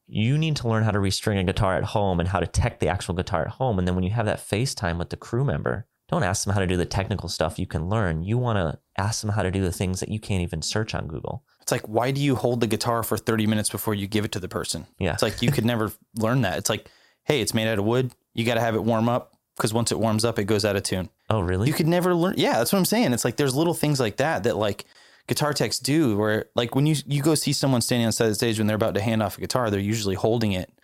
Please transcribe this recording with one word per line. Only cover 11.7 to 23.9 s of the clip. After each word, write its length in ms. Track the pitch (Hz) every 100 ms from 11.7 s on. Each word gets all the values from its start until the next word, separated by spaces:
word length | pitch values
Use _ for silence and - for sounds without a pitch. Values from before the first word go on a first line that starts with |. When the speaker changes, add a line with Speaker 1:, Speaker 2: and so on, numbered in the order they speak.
Speaker 2:
like, 140 | 131 -
why 220 | 110 123
do 100 | 139
you 140 | 143
hold 260 | 120 123 120
the 60 | 117
guitar 360 | 107 123 117
for 120 | 107 104
thirty 300 | - 110 107
minutes 240 | 107 104
before 240 | 101 -
you 120 | 101 98
give 160 | 104
it 80 | 107
to 80 | 101
the 80 | 90
person? 380 | - - 82 - -
Speaker 1:
Yeah. 140 | 92
Speaker 2:
It's 80 | -
like, 180 | 113 -
you 100 | 120
could 120 | 143
never 280 | 113 117 107 -
<laughs> 120 | _ -
learn 260 | 110 131
that. 160 | 101 78
It's 100 | -
like, 220 | 107 - - _ _
"Hey, 180 | - 147
it's 140 | 101
made 140 | 117 110
out 100 | 107
of 60 | 101
wood. 260 | 120 127 - _
You 100 | -
gotta 160 | 117 113
have 140 | 117
it 100 | 110
warm 240 | 107 113 117
up, 240 | 120 - _ _ -
'cause 140 | 117
once 180 | 110 117
it 80 | 80
warms 260 | 110 107 117
up, 120 | 110
it 60 |
goes 200 | 101 107 104
out 100 | 98
of 60 |
tune." 260 | - 95 87 - -
Speaker 1:
Oh, 100 | 107
really? 260 | 87 92 120
Speaker 2:
You 40 |
could 120 | 156 160
never 260 | 175 180
learn. 200 | 175 180 -
Yeah, 220 | 214 120
that's 120 | 117
what 60 | 196
I'm 60 |
saying. 300 | 180 220 185
It's 100 | 120
like, 120 | 127 117
there's 180 | 143
little 180 | 131 170
things 260 | 160 151